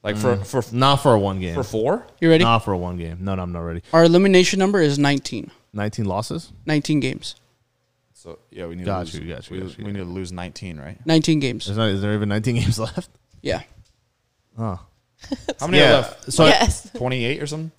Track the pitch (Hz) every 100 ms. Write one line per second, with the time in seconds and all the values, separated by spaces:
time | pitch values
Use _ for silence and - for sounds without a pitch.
0 | 104 107 107 101 98 131 113 117 135 139
1 | 147 113 98 95 92 85 127 110 120 220
2 | - _ 165 160 117 117 - 92 90 90
3 | 82 87 95 95 90 87 85 85 - 165
4 | 170 175 196 185 180 190 190 202 151 143
5 | 143 139 - 110 - _ _ 104 104 110
6 | 101 92 110 165 - - - 151 - 151
7 | 131 - - - _ _ _ _ _ _
8 | _ _ 85 80 _ - 85 87 90 95
9 | 85 82 80 76 - 92 92 - 104 101
10 | 90 92 90 90 90 - 95 78 69 98
11 | 160 160 151 156 135 - - 104 110 98
12 | 104 104 104 104 117 120 117 117 110 -
13 | - _ _ _ 139 82 - - _ _
14 | _ _ _ _ _ 113 113 92 - _
15 | _ _ - 269 - - 160 175 139 139
16 | 117 - - 127 160 - 233 - - 240
17 | 127 127 117 151 147 156 160